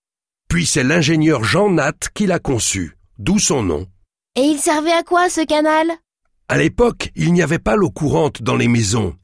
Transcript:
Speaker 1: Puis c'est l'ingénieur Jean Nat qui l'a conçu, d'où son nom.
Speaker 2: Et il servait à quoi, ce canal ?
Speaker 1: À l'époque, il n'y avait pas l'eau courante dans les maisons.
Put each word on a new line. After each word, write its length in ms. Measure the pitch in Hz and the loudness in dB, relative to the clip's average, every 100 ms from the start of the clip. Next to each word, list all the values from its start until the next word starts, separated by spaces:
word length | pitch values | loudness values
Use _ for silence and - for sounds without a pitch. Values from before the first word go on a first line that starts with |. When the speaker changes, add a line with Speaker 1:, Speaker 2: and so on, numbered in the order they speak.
| _ _ _ _ - | _ _ _ _ -4
Speaker 1:
Puis 160 | 170 | -2
c'est 200 | 165 151 | 0 0
l'ingénieur 600 | 127 170 147 160 156 135 | 2 2 2 2 2 2
Jean 260 | 110 165 208 | 0 2 2
Nat 220 | 165 139 - - | 2 0 -4 -8
qui 120 | - 202 | -2 -2
l'a 120 | 170 | -2
conçu, 580 | - 117 - 95 82 - _ - | -2 -2 -2 -4 -8 -12 _ -6
d'où 200 | 101 208 | -2 0
son 240 | - 143 | 0 0
nom. 240 | 95 76 95 _ _ _ _ | 0 -4 -6 _ _ _ _
Speaker 2:
Et 60 | 247 | 0
il 180 | 285 294 | 0 2
servait 340 | 339 302 311 | 0 0 0
à 100 | 330 | -2
quoi, 260 | 330 349 359 | 0 0 0
ce 160 | - | 0
canal ? 440 | 320 302 311 311 330 330 _ _ _ _ - | 0 0 2 0 0 -4 _ _ _ _ -4
Speaker 1:
À 80 | 143 | 0
l'époque, 540 | 160 202 240 - - | 0 2 0 0 -8
il 200 | - 156 | -2 0
n'y 80 | 175 | 2
avait 160 | 151 165 | 2 0
pas 180 | 214 214 | 0 0
l'eau 140 | 175 | 0
courante 500 | - 147 156 151 - | -2 -2 0 0 -4
dans 160 | 113 123 | -4 0
les 120 | 120 | 2
maisons. 460 | 117 98 113 98 - | 2 0 -2 -4 -8